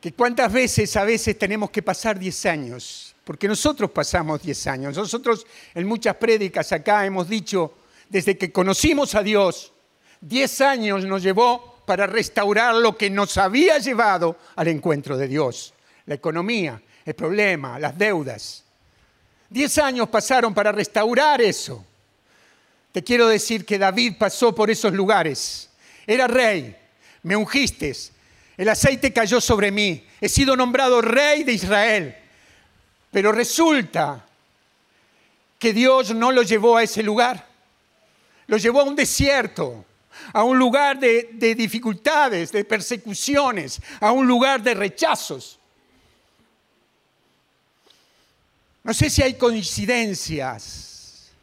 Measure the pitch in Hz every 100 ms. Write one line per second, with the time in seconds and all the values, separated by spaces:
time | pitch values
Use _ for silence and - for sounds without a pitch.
0 | 277 - 247 240 240 226 254 - 214 214
1 | 202 226 226 208 196 214 208 - 196 185
2 | 226 202 185 - 208 160 127 123 - -
3 | - _ - 156 202 214 302 294 208 -
4 | 151 185 156 151 180 139 160 131 139 139
5 | 202 233 254 220 - - - 170 185 220
6 | 226 185 226 220 196 180 156 170 151 208
7 | 196 190 175 220 170 190 160 - _ _
8 | _ 196 180 196 180 - 185 190 302 294
9 | 277 208 202 208 196 - - _ _ _
10 | _ _ 156 247 269 - 269 269 214 196
11 | 190 190 185 190 247 247 - _ - 185
12 | 202 220 - - 202 208 240 226 233 214
13 | 202 196 202 190 196 233 349 302 240 226
14 | 226 185 165 165 - - 165 156 180 147
15 | 139 131 135 139 135 - - _ _ _
16 | - 147 170 160 190 233 165 107 _ _
17 | - 156 160 202 208 170 135 123 147 139
18 | 208 185 135 110 - - _ _ _ _
19 | _ _ _ _ _ 202 277 - 285 254
20 | 226 220 202 262 233 202 208 202 196 -
21 | 220 240 302 285 226 - - 117 95 _
22 | _ _ _ _ _ _ _ _ _ 185
23 | - 240 233 214 - 226 - 202 190 190
24 | 240 175 208 - 240 214 214 220 214 180
25 | 196 208 160 131 - - - _ _ -
26 | - 226 254 247 233 196 120 98 _ _
27 | _ _ 165 208 214 277 269 - 151 120
28 | - _ _ _ _ - 190 214 285 269
29 | 269 - 220 233 - 220 202 202 208 156
30 | _ _ - - 269 262 247 254 262 247
31 | 233 240 294 302 277 220 180 208 220 214
32 | 151 - _ _ _ _ _ _ _ _
33 | _ 196 202 220 233 - 330 294 190 175
34 | 147 135 - _ _ _ _ _ _ _
35 | _ _ _ _ _ _ 233 214 254 262
36 | 214 226 233 254 226 214 226 233 226 214
37 | 214 214 247 233 - _ _ _ _ _
38 | _ _ _ _ - 214 208 254 277 285
39 | 262 - 277 277 226 - 147 113 92 _
40 | _ - - - 226 254 254 262 285 269
41 | 262 233 233 226 226 226 226 226 233 196
42 | - 302 285 190 170 214 208 220 - 240
43 | 226 196 - 285 277 214 139 - - -
44 | - 254 262 247 269 269 220 214 202 -
45 | 320 302 - 135 - - _ _ _ _
46 | _ _ _ _ _ _ _ _ _ _
47 | _ _ _ _ _ _ _ _ _ _
48 | _ _ _ _ _ _ _ _ 233 233
49 | 311 - 262 262 247 226 180 - 202 247
50 | 226 185 - 156 131 113 - - - -
51 | - - _ _